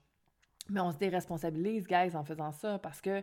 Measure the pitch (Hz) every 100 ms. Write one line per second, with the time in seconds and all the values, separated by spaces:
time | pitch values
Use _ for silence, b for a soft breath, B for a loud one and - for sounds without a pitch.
0 | _ _ _ _ _ _ - 196 175 143
1 | 196 180 180 165 165 156 196 220 180 180
2 | 180 165 147 160 151 143 214 196 165 -
3 | 190 196